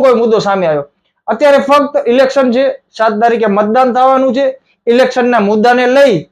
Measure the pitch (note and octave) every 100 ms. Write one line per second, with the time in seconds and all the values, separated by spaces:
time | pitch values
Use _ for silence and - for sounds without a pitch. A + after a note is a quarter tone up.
0 | C4 A3+ A#3 A3 G3 G3 E3+ D3+ C#3+ _
1 | _ _ - A3 D4 C#4 A3 C#4+ C#4 C#4+
2 | C4 B3 C4 C#4 B3 A#3 C4+ - _ -
3 | A3+ G#3 A#3 A#3 A3 G3+ G#3+ A#3+ C4 A#3+
4 | C4 C4 C4 A#3+ C4+ C4 _ _ - A#3+
5 | B3+ B3+ A#3+ A#3 G3+ G#3+ A#3+ B3 B3 C4+
6 | C#4 F3 -